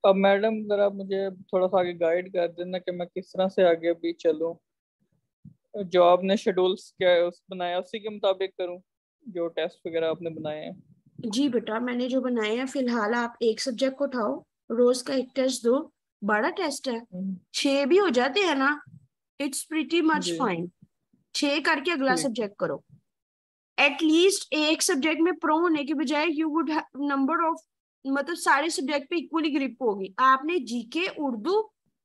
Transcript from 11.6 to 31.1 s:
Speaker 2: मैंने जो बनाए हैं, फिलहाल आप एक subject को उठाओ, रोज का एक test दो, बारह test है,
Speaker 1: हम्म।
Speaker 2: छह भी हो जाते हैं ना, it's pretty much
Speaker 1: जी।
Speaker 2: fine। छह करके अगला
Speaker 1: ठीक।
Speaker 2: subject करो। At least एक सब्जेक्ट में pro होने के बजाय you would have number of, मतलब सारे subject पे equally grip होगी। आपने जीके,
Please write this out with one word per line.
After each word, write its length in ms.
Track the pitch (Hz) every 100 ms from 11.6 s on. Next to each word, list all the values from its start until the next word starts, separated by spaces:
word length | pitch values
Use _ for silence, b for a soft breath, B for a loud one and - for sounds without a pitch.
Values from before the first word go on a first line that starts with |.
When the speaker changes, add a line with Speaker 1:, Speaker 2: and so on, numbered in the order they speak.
| 208 220
Speaker 2:
मैंने 280 | 247 247 247
जो 120 | 262
बनाए 360 | 247 240 214 226
हैं, 100 | 269
फिलहाल 480 | 277 247 240 208
आप 220 | 240 233 -
एक 180 | 226 226
subject 360 | 269 220 262 269
को 80 |
उठाओ, 400 | 277 254 214 294 - _ _
रोज 320 | 226 240 254
का 120 | -
एक 140 | 269 247
test 300 | - 262 262
दो, 280 | 233 262 320 _ _ _
बारह 280 | 202 214 269
test 360 | 415 330 269 269
है, 100 | 233
Speaker 1:
हम्म। 380 | 240 180 190 185 _
Speaker 2:
छह 300 | - 285 277 277
भी 120 | 359
हो 120 | 392
जाते 300 | 240 247 403
हैं 140 | 381
ना, 280 | 277 269 294 - - _ _ _ _
it's 240 | 285 285
pretty 380 | - 320 302 339
much 180 | 320 302
Speaker 1:
जी। 180 | 294 339
Speaker 2:
fine। 300 | 247 170 180 _ - _ _ _ _
छह 260 | - 294 285
करके 300 | 359 311 359
अगला 240 | 330 269
Speaker 1:
ठीक। 100 | 254
Speaker 2:
subject 300 | 277 226 208 -
करो। 220 | 170 139 _ - _ _ _ _ _ _ _ -
At 240 | 285 269
least 500 | 320 320 370 381 -
एक 300 | 311 302 311
सब्जेक्ट 380 | - 339 311 311
में 140 | 330 330
pro 200 | 311 311
होने 240 | 349 302
के 100 | 262
बजाय 360 | 294 285 294 320
you 200 | 294 320
would 200 | 302 294
have 300 | 311 - 254 285
number 280 | 277 269 330 330
of, 80 | 320 _ _ _ _
मतलब 320 | 269 277 277 339
सारे 340 | - 277 320
subject 380 | 320 262 285 277
पे 60 | 349
equally 340 | - 330 311
grip 320 | 285 269 233
होगी। 320 | 247 202 190 190
आपने 400 | 262 269 302 349 220
जीके, 380 | 240 214 311 381